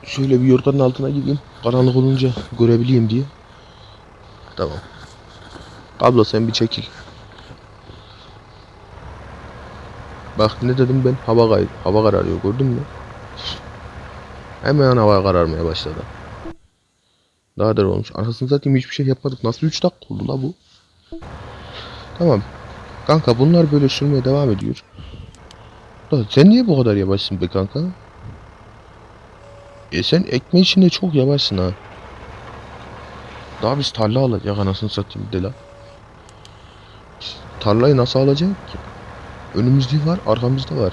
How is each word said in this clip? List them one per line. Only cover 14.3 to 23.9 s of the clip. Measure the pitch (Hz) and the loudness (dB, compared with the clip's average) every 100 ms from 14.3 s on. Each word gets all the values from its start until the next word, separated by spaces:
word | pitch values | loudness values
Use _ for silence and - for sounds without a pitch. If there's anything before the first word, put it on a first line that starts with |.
| - - - | -18 -18 -8
Hemen | - 147 135 123 | 0 4 4 6
hava | 107 101 | 6 6
kararmaya | 98 90 82 80 | 4 4 2 0
başladı. | 82 80 76 78 - - - - - - _ _ _ _ _ _ _ _ _ - | -2 -4 -8 -10 -12 -16 -18 -16 -16 -16 _ _ _ _ _ _ _ _ _ -2
Daha | 107 107 | 0 2
da | 98 | 2
olmuş. | 92 - | 0 -4
Anasını | - 110 113 131 | -6 -6 -4 0
satayım, | 143 143 135 | 0 2 0
hiçbir | - | 0
şey | - 135 | -4 -2
yapmadık. | 131 143 131 | -2 -4 -4
Nasıl | 117 117 160 | -4 -2 -2
üç | - | 0
dakika | 180 - - | -2 -2 -12
oldu | - - | -8 -6
la | 135 | -4
bu? | 131 180 _ _ _ _ _ 330 - - - - - - - - - - | -6 -8 _ _ _ _ _ -16 -14 -16 -18 -18 -16 -16 -16 -18 -18 0
Tamam. | 175 110 - - - - - - - | 2 2 0 -14 -18 -18 -18 -10 0
Kanka | 156 139 117 | 2 4 4
bunlar | 143 175 160 | 6 6 6
böyle | 147 | 4
sürmeye | 139 | 2